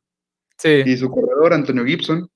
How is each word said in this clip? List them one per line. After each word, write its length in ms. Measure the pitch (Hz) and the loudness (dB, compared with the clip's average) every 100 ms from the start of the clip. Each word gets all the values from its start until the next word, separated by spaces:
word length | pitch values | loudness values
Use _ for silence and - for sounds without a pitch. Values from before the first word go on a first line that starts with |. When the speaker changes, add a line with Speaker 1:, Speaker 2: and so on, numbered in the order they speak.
| - _ _ _ _ - | -20 _ _ _ _ -4
Speaker 1:
Sí. 260 | 160 151 131 | 2 2 2
Speaker 2:
Y 100 | 127 | 0
su 140 | 127 | -2
corredor, 420 | - 120 135 165 | -2 -2 2 2
Antonio 320 | 165 139 127 | 2 0 -4
Gibson, 460 | 120 165 - 160 180 | -2 -4 -4 -4 -6